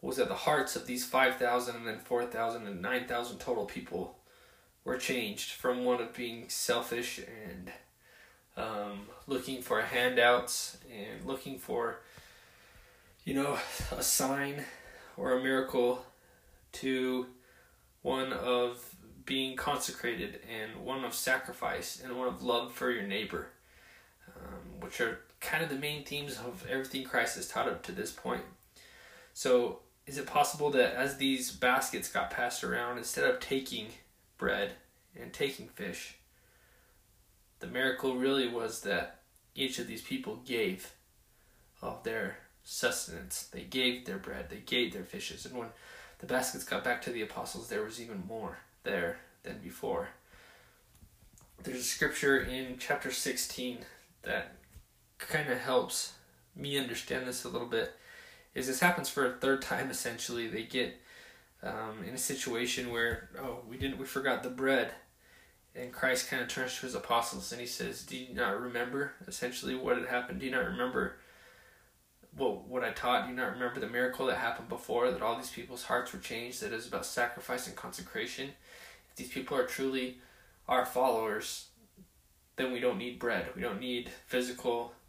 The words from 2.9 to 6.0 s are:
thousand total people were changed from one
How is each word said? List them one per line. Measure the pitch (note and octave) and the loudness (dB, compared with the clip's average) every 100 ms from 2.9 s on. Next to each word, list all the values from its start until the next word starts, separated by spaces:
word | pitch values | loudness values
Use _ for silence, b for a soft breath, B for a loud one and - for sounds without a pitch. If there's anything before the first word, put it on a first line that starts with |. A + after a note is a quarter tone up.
| B2+ B2 | 0 0
thousand | - C3 - | -2 -2 -6
total | - A2+ G2+ | -2 0 0
people | F2 - F2 F2 - B B B B B B | -6 -6 -4 -4 -8 B B B B B B
were | - B2+ | -4 -2
changed | - B2+ G#2+ G2+ - | 0 0 0 -4 -6
from | - B2+ B2 | 0 2 4
one | B2 B2 | 4 4